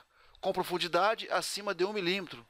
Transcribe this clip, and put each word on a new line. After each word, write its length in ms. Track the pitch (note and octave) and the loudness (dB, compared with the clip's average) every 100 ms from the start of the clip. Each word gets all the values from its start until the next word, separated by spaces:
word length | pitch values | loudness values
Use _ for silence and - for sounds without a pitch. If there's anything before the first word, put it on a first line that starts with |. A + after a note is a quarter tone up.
| - _ - - | -18 _ -20 -6
com 100 | F#3+ | -2
profundidade 760 | F#3 - F3 E3+ E3+ G3+ A3+ F#3+ | -2 0 -2 2 4 4 2 0
acima 420 | F#3 - G3 G#3 | -2 0 -4 -4
de 120 | F3 | 0
um 80 | F#3+ | 0
milímetro, 520 | G#3 E3+ G3 D#3 A#2+ | 0 0 0 -4 -12